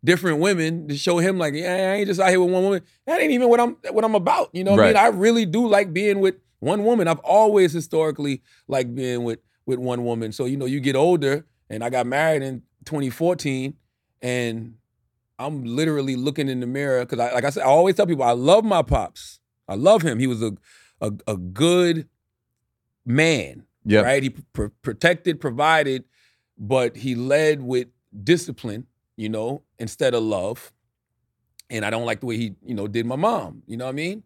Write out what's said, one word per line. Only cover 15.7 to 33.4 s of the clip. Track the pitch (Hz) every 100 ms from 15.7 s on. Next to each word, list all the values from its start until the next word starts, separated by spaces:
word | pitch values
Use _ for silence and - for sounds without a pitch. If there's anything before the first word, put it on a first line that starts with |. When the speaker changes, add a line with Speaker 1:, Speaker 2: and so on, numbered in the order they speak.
| 120 160 151 139 127
Speaker 1:
looking | 135 143 139
in | 127
the | 123
mirror | 135 143 127 123
'cause | 120
I, | 120
like | 123
I | 143
said, | 139
I | 131
always | 147 185
tell | 185 196
people | 156
I | 123
love | 120 131 202
my | 220 185
pops. | 120 131 92 - - - _ _ -
I | 98
love | 160 214
him. | 160 117
He | 131
was | 117
a, | 110 98 _ _ _ _
a, | 110 104 -
a | 98
good | 90 90 165 180 175 165 - _ _ _ _ _ _ _ _ _ 120
man, | 127 160 143 73 65 _ _
Speaker 2:
Yep. | 107 107
Speaker 1:
right? | 107 139
He | 135
pr-, | - - - 104 _
protected, | - 110 165 175 - 156
provided, | 147 120 151 160 143 131 - _ _ _ _ _
but | 104 131 120 117
he | 127
led | 120 127 147 156 151
with | 123 127 123 _ _ 104
discipline, | 101 170 175 127 117 104 - _ _ -
you | 107
know, | 110 113 139 _ _
instead | 113 - 135
of | 120
love. | 110 101 95 123 - _ _ _ _ _ _ _ _ _ -
And | 113
I | 104
don't | 113 117
like | 110
the | 123
way | 117
he, | 113 95
you | -
know, | 113 104
did | 113 117
my | 131
mom. | 202 226